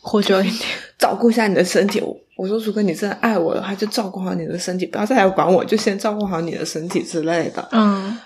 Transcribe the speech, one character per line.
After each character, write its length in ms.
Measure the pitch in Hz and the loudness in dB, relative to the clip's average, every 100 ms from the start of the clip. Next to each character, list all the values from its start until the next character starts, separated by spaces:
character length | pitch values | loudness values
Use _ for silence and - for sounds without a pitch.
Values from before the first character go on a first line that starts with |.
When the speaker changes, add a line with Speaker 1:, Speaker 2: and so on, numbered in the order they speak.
Speaker 1:
活 220 | - 208 | -2 0
久 180 | 202 190 | 4 4
一 40 | |
点。” 260 | 196 226 - - - - | 2 -2 -6 -8 -10 -2
Speaker 2:
照 160 | 185 | 0
顾 160 | 202 233 | 4 2
一 40 | |
下 120 | 233 214 | 4 2
你 80 | |
的 80 | 180 | 2
身 240 | 185 180 196 | 2 4 2
体。 160 | 202 - - _ - | 2 -4 -8 _ -8
我 120 | 185 | -4
说 100 | 220 | -4
：“如 80 | 214 | -2
果 100 | 208 | 0
你 100 | 208 | 0
真 160 | 160 202 | 0 -4
的 60 | - | -2
爱 220 | 233 202 | 0 2
我 160 | 165 | 0
的 80 | - | -2
话， 120 | 190 | -4
就 120 | 196 208 | -4 -4
照 200 | 247 196 | -4 -6
顾 100 | 190 | -4
好 160 | 185 | -6
你 100 | 180 | -4
的 140 | 156 175 | -4 -6
身 180 | 180 185 | -4 -4
体， 80 | 185 | -4
不 120 | - | -2
要 80 | 208 | 0
再 100 | 262 | 4
来 100 | 190 | 4
管 180 | 190 160 | 4 4
我， 180 | 185 | 4
就 120 | - 220 | 4 0
先 200 | 220 196 | 0 -2
照 160 | 220 | -2
顾 100 | 208 | -2
好 160 | 202 165 | -2 -2
你 100 | 165 | -4
的 140 | - | -4
身 240 | 160 160 170 | -6 -6 -4
体 120 | 180 | -4
之 220 | - 170 | -4 -4
类 260 | 156 170 - | 0 0 -2
的。” 180 | - - | -6 -2
Speaker 1:
嗯。 460 | 226 208 196 190 233 | 2 4 2 -2 -8